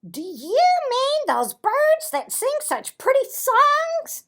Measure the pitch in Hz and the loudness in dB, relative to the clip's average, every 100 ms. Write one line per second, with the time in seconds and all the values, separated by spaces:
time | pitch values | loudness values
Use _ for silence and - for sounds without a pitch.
0 | 185 175 349 302 285 466 719 719 587 494 | -16 -12 -12 -12 -2 2 2 2 0 0
1 | 539 605 571 480 494 - - 494 605 640 | 0 0 0 0 -2 -2 -2 2 4 2
2 | 640 285 - - 494 587 - 247 - - | 0 -6 -4 -4 -2 -2 -4 -6 -6 -6
3 | - 539 523 - - 466 571 587 659 659 | 2 2 0 -4 0 4 4 4 0 -4
4 | - - | -6 -14